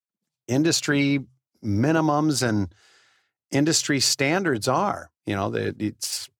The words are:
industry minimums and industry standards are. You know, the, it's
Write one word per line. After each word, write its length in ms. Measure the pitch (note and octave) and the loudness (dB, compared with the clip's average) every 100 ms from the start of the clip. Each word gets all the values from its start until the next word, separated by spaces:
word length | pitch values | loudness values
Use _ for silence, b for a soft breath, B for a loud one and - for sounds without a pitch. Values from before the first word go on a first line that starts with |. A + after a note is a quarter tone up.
| _ _ _ _ - | _ _ _ _ -4
industry 760 | C3 E3 D3+ - C#3+ C#3+ C#3 C3 _ _ _ | 2 2 2 0 0 2 0 -4 _ _ _
minimums 840 | A#2 G2+ C#3 D#3+ D#3 D3 D#3 C3 B2 | -2 0 2 2 2 2 2 0 0
and 280 | G#2+ F#2 b b b b b b b - | 0 -2 b b b b b b b -4
industry 500 | C3+ D3+ D#3 - C#3+ | 0 2 2 0 0
standards 680 | - - C#3 F3+ F3 A#2+ C3 | 0 0 0 0 0 -2 0
are. 420 | C#3+ G3+ F2+ - _ | 0 0 -4 -10 _
You 100 | - | -6
know, 140 | G2+ G#2 | -2 -2
the, 240 | A2+ G#2 G#2 | -2 -4 -4
it's 500 | G#2+ - - - - _ | -6 -6 -8 -10 -12 _